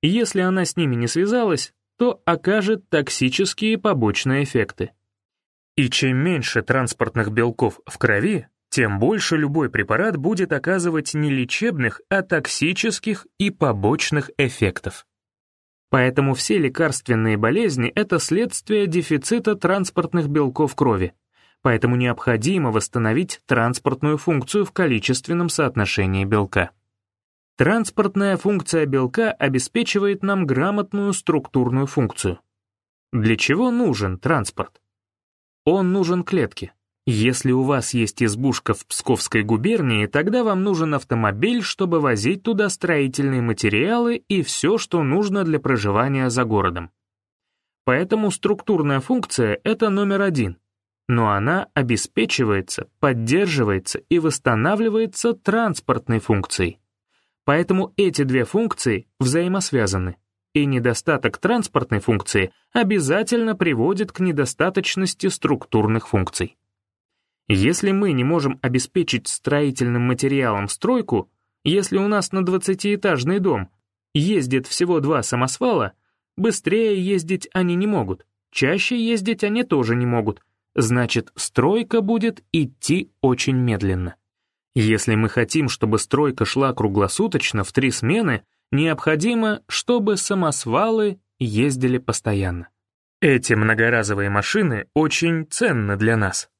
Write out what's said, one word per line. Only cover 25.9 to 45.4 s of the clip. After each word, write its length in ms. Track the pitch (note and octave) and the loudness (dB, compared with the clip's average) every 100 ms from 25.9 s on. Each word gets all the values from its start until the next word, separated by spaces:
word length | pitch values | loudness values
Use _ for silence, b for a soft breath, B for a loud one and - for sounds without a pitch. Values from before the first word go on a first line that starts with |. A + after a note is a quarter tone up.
| - F#2+ F#2+ | 0 0 0
белка. 480 | G2 G#2+ G2 G2+ F2 _ _ _ _ _ _ _ _ _ | 0 0 0 -2 -2 _ _ _ _ _ _ _ _ _
Транспортная 800 | C3+ A3+ A3 - G3+ G3 G3 F#3 | 2 2 0 0 0 2 0 0
функция 500 | G3 G3+ - E3 D3+ | 0 -2 0 0 0
белка 440 | C3+ B2+ C3 A3+ | 0 0 0 -2
обеспечивает 960 | - C#3 C3 - A#3 A#3 G#3 G3+ G3 | 0 0 0 -2 -2 0 0 0 -2
нам 220 | G3 G3 D#3+ | -2 0 0
грамотную 680 | C3 E3+ G3+ G3+ G3+ G3+ | 0 0 0 -2 -2 -2
структурную 760 | F#3+ - D#3 - C3+ B2 C3 C#3 | -2 0 -2 0 0 0 0 -2
функцию. 540 | - A2+ - G2+ F2 _ _ _ _ _ _ _ | -2 -2 -2 -4 -4 _ _ _ _ _ _ _
Для 240 | B2 G#2+ A2 | -2 0 0
чего 340 | - D3+ B3+ | 2 2 2
нужен 480 | A#3+ A#3 A2 G2+ F#2 | 2 0 0 -2 -4
транспорт? 640 | C3+ D#3 G#2 - - _ _ _ _ _ _ _ _ _ | -2 -2 -2 -6 -10 _ _ _ _ _ _ _ _ _
Он 280 | - F#3 F#3 | 0 2 2
нужен 320 | G3 E3+ F3+ | 2 2 0
клетке. 480 | F3 F#3+ A2+ - F#2 _ _ _ - | 0 -2 -2 -6 -16 _ _ _ -2
Если 460 | A2 A2+ B2+ C3+ | 2 2 2 2
у 100 | B2+ | 2
вас 300 | C3 C#3 - | 2 0 -2
есть 300 | B2 A2 - | -2 -2 0
избушка 500 | A#2 G#2 C3 A#2 - | -2 0 0 -2 -2
в 140 | G#2 - | -4 -4
Псковской 560 | - - A#2 - A2+ | -8 -2 -2 0 -2
губернии, 640 | G#2+ A2 D3+ A3+ C#3+ A2 G#2 | 0 0 2 0 0 0 0
тогда 360 | C#3+ E3+ A#3+ | 0 0 0
вам 200 | A3+ F#3+ | 0 0
нужен 320 | G3 F3+ D#3+ | 0 0 0
автомобиль, 680 | C#3+ - A#2+ A2 G2+ F3+ A#3+ | -2 -2 0 0 0 0 0
чтобы 380 | G3 - F#3+ E3+ | -2 -4 0 2
возить 420 | C#3+ A2+ A2+ G3 | 2 2 0 -2
туда 280 | A3+ G#3 G#3 | -2 0 0
строительные 720 | - F3+ D#3 C#3 C3 C#3 C3 | -2 0 0 0 0 0 0
материалы 760 | A#2 A2 G#2+ G#2 D#3+ A#3 A#3+ A#3+ | 0 0 0 2 2 2 0 -2
и 260 | _ G3 | _ -2
все, 360 | D#3+ - D3+ A3 | 0 0 0 0
что 240 | - F3 | 0 0
нужно 420 | C#3+ D#3+ G#3 G3 | 2 2 2 0